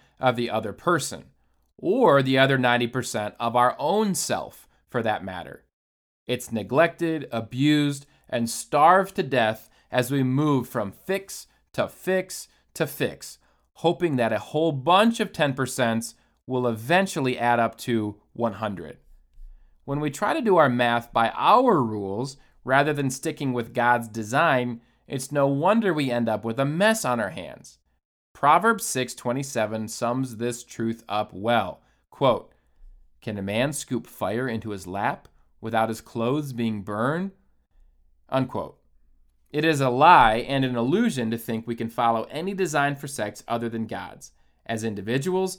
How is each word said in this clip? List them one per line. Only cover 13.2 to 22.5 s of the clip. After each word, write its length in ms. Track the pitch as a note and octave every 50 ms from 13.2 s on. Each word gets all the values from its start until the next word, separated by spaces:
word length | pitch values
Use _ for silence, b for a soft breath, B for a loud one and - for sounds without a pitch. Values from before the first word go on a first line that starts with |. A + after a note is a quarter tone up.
| - - - - _ _ _ _ _ _ _
hoping 420 | - - E3 F3+ F3 F3+ E3+ C#3+
that 160 | B2+ A#2 A2+ A2+
a 60 | G2+
whole 340 | - - - D3 D#3+ E3 D3+
bunch 480 | C3+ B2 D#3 F3 F#3+ G#3+ A#3 A3+ -
of 120 | - - -
ten 220 | - D#3+ C#3+ C3
percents 600 | C3+ C3 B2+ - - B2+ A#2 A2+ A2+ A2+ - - _ _ _ _ _ _
will 200 | - B2+ B2+ B2
eventually 720 | A#2+ A2+ G#2+ A2 B2 E3 F#3 G3 F#3+ - E3+ C#3 B2+ B2+ -
add 220 | A#2 A#2+ A#2+ A#2+
up 160 | A2+ A2+ A2+
to 440 | - - - A#2 A2+ G#2+ G#2+ G#2 - _ _ -
one 220 | - A#2 A2+ G2+
hundred. 440 | G2+ A2 G#2+ G2+ F2 E2 D2+ - - _ _ - - _ _ _ - - - - - - - _ _ _
When 160 | - C#3 D3
we 100 | D3+ D3
try 220 | C#3+ - G#3+ G#3 D4
to 80 | E4
do 160 | C4 A3+ F#3
our 120 | F3 D3+ C3+
math 420 | B2 B2 B2 A#2+ A#2+ A#2+ A#2 - -
by 180 | A#2+ A#2 A2+
our 520 | - - C3 D#3 G3 A#3 C4 B3+ G#3+ D#3+ B2+
rules, 560 | A2 G#2+ G#2+ G2+ F#2+ G2 G#2 B2+ C#3 - - _ _